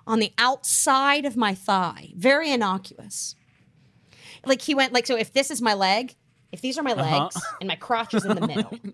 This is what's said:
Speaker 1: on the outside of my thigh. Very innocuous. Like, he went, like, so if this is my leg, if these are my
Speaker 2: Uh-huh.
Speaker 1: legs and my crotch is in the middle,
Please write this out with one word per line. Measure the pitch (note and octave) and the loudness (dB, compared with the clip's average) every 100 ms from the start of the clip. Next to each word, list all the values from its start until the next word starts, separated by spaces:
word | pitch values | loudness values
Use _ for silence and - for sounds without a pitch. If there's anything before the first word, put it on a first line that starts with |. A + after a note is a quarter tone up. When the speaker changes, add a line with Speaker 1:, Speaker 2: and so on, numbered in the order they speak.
| - | -2
Speaker 1:
on | A3 | 0
the | G#3 - | 0 2
outside | B3 C4+ - - - C4+ C#4 D4 | 2 2 0 2 4 4 4 2
of | C#4+ A#3 | 0 0
my | G#3+ | 0
thigh. | F#3+ - G3 F3 - - F3+ | 0 0 0 0 -4 -14 0
Very | A3 C#4+ D#4+ | 4 4 2
innocuous. | B3+ G#3 F#3+ - - G#3+ - - - _ _ _ _ _ _ _ - - - | 2 2 -2 -6 -16 -14 -10 -10 -12 _ _ _ _ _ _ _ -20 -20 -8
Like, | - C4 | -2 0
he | - | 0
went, | C#4 C4 | 2 2
like, | B3 A#3+ | 2 2
so | A#3+ | 0
if | A3 | 0
this | C4 C#4 | 0 0
is | B3+ | 0
my | A#3 G3+ | 0 2
leg, | F#3+ G#3 B3+ - _ _ _ | 2 2 -2 -10 _ _ _
if | F3+ | -8
these | C4 C4 | -6 -2
are | |
my | C#4+ | -2
Speaker 2:
Uh-huh. | G#3+ C#3 D3 E3 | 0 0 0 -2
Speaker 1:
legs | - - - | -6 -8 -8
and | F#3+ | -6
my | E3 | -6
crotch | - A#3 A3+ A3 | -2 -2 0 0
is | G3 | 0
in | |
the | G3 - | 0 -2
middle, | - G#3+ A#3 G3 | -4 -6 -10 -14